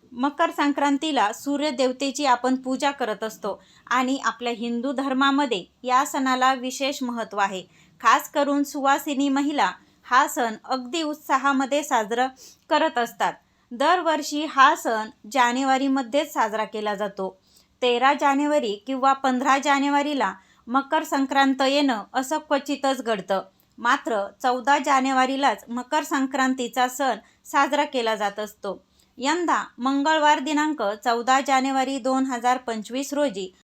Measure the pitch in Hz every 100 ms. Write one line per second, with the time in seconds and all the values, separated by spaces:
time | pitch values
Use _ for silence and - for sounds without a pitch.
0 | _ 240 269 285 330 330 285 294 285 277
1 | 320 277 208 226 277 285 302 254 262 254
2 | 277 269 285 247 247 262 254 262 277 285
3 | 233 208 220 220 208 190 _ _ - 247
4 | 254 269 226 220 240 240 233 240 254 254
5 | 277 262 277 277 285 208 170 _ 247 254
6 | 294 311 262 254 254 262 254 254 269 277
7 | 247 240 220 202 202 190 165 _ _ _
8 | 233 262 - 302 285 285 285 294 269 285
9 | 311 262 285 269 285 294 190 - _ _
10 | - 247 294 311 233 220 - 254 247 330
11 | 311 302 - 269 277 269 269 285 294 254
12 | 208 233 262 262 - - - 302 320 311
13 | 233 - 190 - _ _ - 240 285 370
14 | 330 311 294 294 302 277 269 330 294 226
15 | 214 - 208 262 240 240 269 262 277 269
16 | 233 285 302 294 220 214 214 220 208 202
17 | 208 196 190 - _ _ _ - 247 240
18 | 262 285 294 277 294 294 233 202 - 269
19 | 269 269 262 254 277 269 285 277 277 285
20 | 294 285 202 190 _ _ - 254 269 311
21 | 311 277 269 277 277 262 269 285 277 226
22 | 196 247 262 311 302 285 285 277 277 254
23 | 247 214 180 190 - _ _ - 226 262
24 | - 220 202 - 262 254 240 294 294 269
25 | 262 262 262 269 269 208 - 240 247 302
26 | 294 294 269 262 262 262 240 - 254 254
27 | 269 214 - _ - 302 277 294 294 269
28 | 226 220 202 202 214 - 202 180 _ _
29 | _ - 254 330 330 247 202 - 247 277
30 | 285 311 294 302 262 294 311 302 208 214
31 | 247 233 233 269 285 269 262 269 262 269
32 | 240 262 269 247 240 262 254 226 208 247
33 | 277 285 294 196 185 _